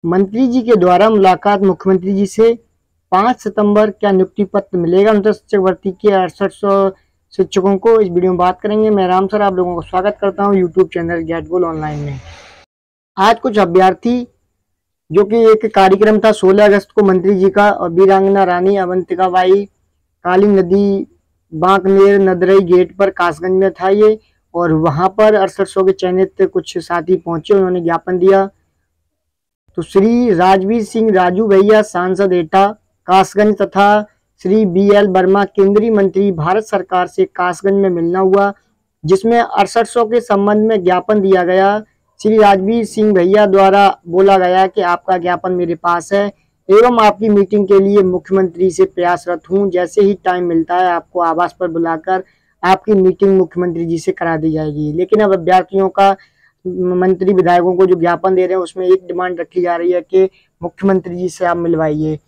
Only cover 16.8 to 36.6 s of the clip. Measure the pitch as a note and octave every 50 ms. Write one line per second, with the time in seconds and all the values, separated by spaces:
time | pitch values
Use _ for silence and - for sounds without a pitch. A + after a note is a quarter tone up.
16.8 | G3 _ _ - G#3 G3 F#3 F#3 E3+ F#3+ G#3 F#3 F#3+ G3 F#3+ G3+ G#3 G#3 G3 -
17.8 | - F3 E3+ F3 G3 F#3+ G3 G3 G3 G3 G3 G3 F#3+ F3+ F3 F3 F3+ F#3+ G3+ G3
18.8 | F#3 F3 F3+ F#3 F3 _ F#3 F3+ F#3+ F#3 F3 F#3 F3+ F#3 F#3+ G3+ G3+ G3 _ _
19.8 | _ _ _ _ _ _ _ _ _ F3 F3+ F#3+ G3+ G#3 G3+ F#3+ F#3 E3+ F#3 G3+
20.8 | G3+ G3+ G3 G3 - _ _ _ _ _ _ _ _ _ D#3+ D#3 E3 F#3 G3 G3
21.8 | F#3 F#3+ G3 G3 G3 G3+ G3+ G3+ G3 F#3+ F#3 F3 F#3 F#3 G3 G3 G3 E3+ F3+ F3+
22.8 | F#3 F3+ - - G3 G3 F#3 - F3 F3 D#3+ D3+ E3+ F#3 F#3 F#3+ G3 F#3+ E3+ -
23.8 | F3+ F#3+ G3+ G#3 G#3+ G#3+ A3 A3 _ _ _ _ _ _ - E3+ F3 E3 D#3+ D#3
24.8 | D#3+ E3 C#3 D#3 F3+ F#3+ F#3+ G#3+ G#3+ G#3+ G#3+ G#3 F#3+ F#3 - - F#3+ F3+ - G3
25.8 | F#3+ F#3+ F#3+ - - F3+ F3+ F#3 F#3+ F#3 _ - G3 F3+ _ F#3+ D#3+ - - F3
26.8 | D#3+ - F3 F3 D#3+ E3+ F#3 - _ E3+ E3+ D#3+ D#3 - G#3 G3 F#3+ F#3 F3+ F3+
27.8 | E3+ E3+ E3+ E3 _ - F#3 F3+ F3 F#3+ G3 F#3+ G3 G3+ _ _ _ _ _ _
28.8 | _ _ _ _ _ _ _ _ _ _ _ _ _ _ _ _ _ _ _ -
29.8 | E3 - - G3 G3 A3+ A#3 A#3+ B3 A#3+ G3 E3 F3+ F#3 G3 G3 F#3 G3 A3+ A#3
30.8 | G#3+ - - A3+ A3 A3 G3 F#3 F3+ F3+ F3+ F#3 A3+ G#3+ G3 F#3+ G3 G#3 G#3+ G#3+
31.8 | G#3+ - - F3 F3+ F#3 F#3+ F3 G3+ F#3+ F3+ F3+ E3+ D#3 - F#3+ G3 G3+ A3 _
32.8 | _ _ _ _ _ - F3+ F#3+ F#3+ F#3+ - F#3+ G#3 G#3+ G#3 - G3+ F#3+ - F#3+
33.8 | G3+ G3+ G#3 G#3+ G#3 _ _ _ _ _ _ _ - F#3 G3 A3 A3 F#3 E3+ F#3
34.8 | G3+ G3+ G3+ G3+ G#3 G3+ F3+ F#3 F#3 F#3+ F#3+ G3+ G3+ F#3+ _ - G3 G3 G3+ G#3+
35.8 | G#3+ A#3 A3 G3+ G3 F#3+ E3+ F#3+ G3+ G3+ F#3 E3 D3+ E3+ F#3 A3